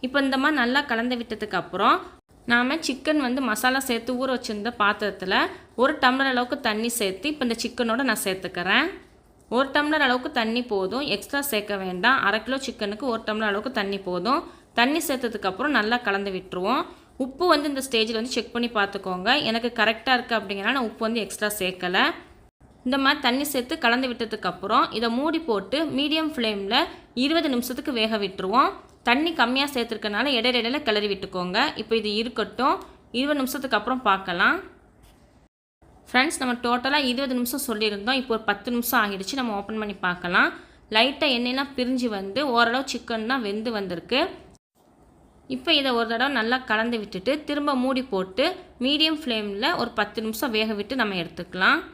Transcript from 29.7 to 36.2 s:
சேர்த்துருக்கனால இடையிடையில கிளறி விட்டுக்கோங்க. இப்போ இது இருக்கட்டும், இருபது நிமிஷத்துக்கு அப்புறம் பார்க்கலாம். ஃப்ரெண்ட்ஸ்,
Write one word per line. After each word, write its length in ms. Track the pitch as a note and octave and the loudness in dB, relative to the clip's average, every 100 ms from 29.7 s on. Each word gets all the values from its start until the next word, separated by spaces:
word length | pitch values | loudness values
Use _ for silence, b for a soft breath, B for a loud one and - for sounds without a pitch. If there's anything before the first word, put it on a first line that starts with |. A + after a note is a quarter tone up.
சேர்த்துருக்கனால 580 | C4+ A#3 G#3+ G#3+ G#3 C4+ B3 | 0 -2 -4 -2 0 0 2
இடையிடையில 400 | A#3 B3 A3+ C#4+ D4 | 4 2 0 -2 2
கிளறி 200 | G#3+ G#3 | 2 2
விட்டுக்கோங்க. 460 | G3 F#3+ F3+ F3+ G3 D4 D4+ | -2 -4 -4 0 2 0 -2
இப்போ 120 | G#3+ A3+ | 0 0
இது 100 | G#3 G#3 | 2 0
இருக்கட்டும், 560 | A#3 B3 G3+ - C4 F#4 B B - A#3 | -2 -2 -4 0 0 0 B B -6 -2
இருபது 180 | C#4+ D4 | 0 0
நிமிஷத்துக்கு 380 | C4 C#4+ C4 A3 | 0 -4 -2 -2
அப்புறம் 240 | G#3 B3+ A3 | 0 0 2
பார்க்கலாம். 480 | F#3+ F#3+ F3 A3 E4 F#4+ - _ _ - - _ _ _ _ _ _ - - - | 2 0 2 4 2 -4 -20 _ _ -20 -20 _ _ _ _ _ _ -20 -20 0
ஃப்ரெண்ட்ஸ், 300 | B3 | 2